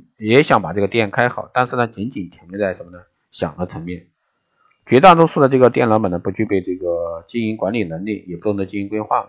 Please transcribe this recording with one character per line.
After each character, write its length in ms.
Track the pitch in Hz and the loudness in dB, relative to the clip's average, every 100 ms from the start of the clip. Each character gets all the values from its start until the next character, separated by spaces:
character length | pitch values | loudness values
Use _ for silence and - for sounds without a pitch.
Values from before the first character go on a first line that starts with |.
| - - | -16 -8
也 240 | 107 131 | 2 4
想 180 | 151 117 | 4 2
把 120 | 82 | 0
这 60 | 101 | -4
个 60 | 98 | -2
店 240 | 117 101 | -2 -2
开 180 | - 120 | 0 -2
好， 200 | - - | -4 -6
但 120 | 127 123 | -4 -2
是 80 | |
呢 140 | 127 117 | -2 -4
仅 220 | 98 120 | -6 -10
仅 200 | 107 85 | -10 -14
停 180 | - 87 | -18 -12
留 80 | 101 | -4
在 160 | 95 | -4
什 100 | - | -4
么 80 | 87 | -14
呢？ 60 | 87 _ _ _ | -20 _ _ _
想 260 | - 82 87 | -8 -8 -6
的 100 | 90 | -10
层 160 | 80 | -8
面。 260 | 85 85 - _ _ _ _ _ _ _ - | -12 -12 -16 _ _ _ _ _ _ _ 2
绝 140 | 135 | 6
大 140 | 185 | 8
多 120 | 165 160 | 8 4
数 140 | 165 | 4
的 100 | 131 | 2
这 80 | 131 | 6
个 100 | 123 | 4
店 220 | 127 120 | 4 2
老 80 | 110 | 2
板 120 | 98 | 0
呢， 80 | 87 | -4
不 120 | 98 | -6
具 160 | 92 110 | -4 -2
备 160 | 95 | -2
这 140 | 92 90 | -2 -6
个 460 | 87 85 85 82 - | -4 -4 -6 -10 -10
经 200 | 117 110 | -6 -4
营 120 | 110 | -4
管 160 | 92 | -4
理 100 | 117 | -4
能 220 | 85 82 104 | -4 -6 -8
力， 180 | 101 90 | -8 -10
也 120 | 85 | -8
不 60 | |
懂 120 | 107 101 | -4 -4
得 80 | |
经 160 | 95 101 | -6 -8
营 80 | 98 | -8
规 140 | 107 | -8
划， 260 | 107 120 | -4 -4